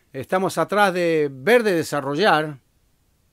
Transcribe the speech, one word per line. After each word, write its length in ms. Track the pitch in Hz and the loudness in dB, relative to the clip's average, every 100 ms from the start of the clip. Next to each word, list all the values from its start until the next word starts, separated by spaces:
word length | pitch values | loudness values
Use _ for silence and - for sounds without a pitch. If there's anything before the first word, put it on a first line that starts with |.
| _ | _
Estamos 460 | 135 120 185 190 - | -14 -4 -2 0 -2
atrás 360 | 160 202 202 | -2 2 2
de 360 | 180 170 160 147 | 2 0 0 -2
ver 320 | 135 135 247 | -4 2 2
de 80 | 214 | 2
desarrollar 880 | 170 151 147 135 147 208 156 156 143 _ _ _ _ _ _ _ | -2 -2 -4 -4 0 2 2 0 -10 _ _ _ _ _ _ _